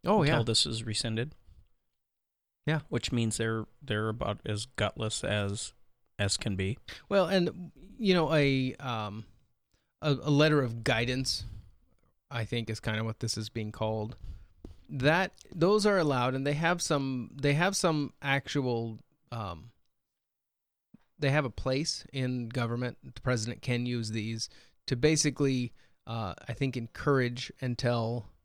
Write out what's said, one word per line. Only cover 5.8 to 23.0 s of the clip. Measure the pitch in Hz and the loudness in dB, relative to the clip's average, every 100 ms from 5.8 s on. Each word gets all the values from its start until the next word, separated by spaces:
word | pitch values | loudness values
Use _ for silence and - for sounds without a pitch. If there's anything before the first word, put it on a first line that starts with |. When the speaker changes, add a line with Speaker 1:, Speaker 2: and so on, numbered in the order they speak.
| - _ _ - | -20 _ _ -2
Speaker 2:
as | 101 - | -2 0
can | 117 95 | -2 -2
be. | 95 120 - - - | -2 -4 -12 -18 0
Speaker 1:
Well, | 202 170 | 2 4
and, | 190 175 - 175 - - - | 2 2 -2 -14 -16 -20 -2
you | 214 | 2
know, | 180 151 | 4 4
a, | 156 143 131 131 - | 4 4 2 0 -4
um, | 135 117 104 104 107 - _ _ _ _ _ _ | -6 -6 -6 -8 -12 -20 _ _ _ _ _ _
a, | 156 | 0
a | 139 - | 0 4
letter | 143 156 151 | 4 6 4
of | 127 117 | 2 -2
guidance, | 113 113 120 127 135 - - - - - _ _ _ _ _ | 0 2 2 -2 -2 -4 -6 -12 -16 -20 _ _ _ _ _
I | 123 110 | -6 -2
think, | 120 113 | -2 -2
is | 107 | -4
kind | - 110 | -2 -2
of | 113 | -4
what | 110 | -4
this | 117 - | -4 -4
is | 107 | -4
being | 117 107 | -6 -6
called. | - 110 110 107 - - - - _ - - - | -4 -4 -2 -4 -8 -12 -12 -16 _ -20 -20 -10
That, | 143 135 165 190 - - 175 | 2 4 4 0 -6 -14 2
those | 170 214 208 | 4 6 4
are | 196 | 4
allowed, | 156 131 123 131 | 4 2 2 0
and | 135 | 0
they | |
have | 147 165 175 | 0 0 0
some, | - 147 135 127 117 | 0 0 0 -4 -6
they | 143 143 | -2 2
have | 147 180 196 | 4 2 2
some | 180 156 143 - | 2 2 -2 -6
actual, | 139 139 - 147 127 117 117 110 - _ _ | -2 -2 0 -2 0 0 -2 -8 -16 _ _
um, | 117 101 85 120 _ _ _ _ _ _ _ _ _ _ _ _ - _ _ | -8 -6 -8 -14 _ _ _ _ _ _ _ _ _ _ _ _ -20 _ _
they | 143 | 2
have | 147 135 | 2 2
a | |
place | - 135 131 156 - - | -2 0 0 0 -6 -8
in | 135 127 127 117 | -4 -2 -2 -2
government. | 123 117 120 123 - | -2 0 -2 -4 -6